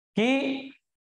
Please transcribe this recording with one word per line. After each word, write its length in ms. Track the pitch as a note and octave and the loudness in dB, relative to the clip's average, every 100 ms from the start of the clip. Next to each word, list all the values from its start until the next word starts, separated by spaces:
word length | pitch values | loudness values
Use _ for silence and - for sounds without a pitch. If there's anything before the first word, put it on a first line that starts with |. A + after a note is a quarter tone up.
| _ - | _ 0
की 380 | A#3 C4+ C4+ C4+ C4+ - _ _ _ | 2 2 0 -6 -10 -20 _ _ _